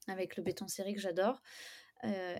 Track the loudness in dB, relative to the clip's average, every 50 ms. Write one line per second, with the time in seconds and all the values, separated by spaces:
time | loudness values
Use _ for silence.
0 | -6 -4 0 0 0 0 -2 -2 0 0 0 -2 -2 -4 -4 -2 -2 -2 -2 0
1 | 0 0 4 6 6 6 4 2 -4 -16 -16 -14 -14 -14 -14 -16 -18 -20 -10 -4
2 | 0 0 0 0 0 -2 -4